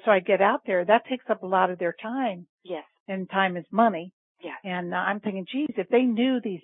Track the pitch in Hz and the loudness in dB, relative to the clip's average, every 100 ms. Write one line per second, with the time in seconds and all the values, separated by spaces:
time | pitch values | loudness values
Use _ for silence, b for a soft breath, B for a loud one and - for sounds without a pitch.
0 | - 196 180 190 196 262 240 185 175 226 | 4 2 4 4 4 2 0 0 4 2
1 | - 254 - 214 185 185 185 180 175 165 | 2 -6 -4 -4 0 2 2 0 -4 -4
2 | 220 254 254 185 170 _ 185 165 - _ | -8 -4 -4 -6 -12 _ -12 -12 -12 _
3 | - 190 180 196 190 175 - 190 233 175 | -10 -8 -4 0 0 -2 -2 2 2 2
4 | 180 - _ _ 165 - 196 180 175 180 | -6 -16 _ _ -14 -12 -8 -6 -4 -4
5 | 180 202 214 190 175 254 294 233 180 240 | -2 -4 -4 -6 -6 -6 -4 -4 0 2
6 | 254 220 254 254 220 180 | 2 2 0 0 -4 -8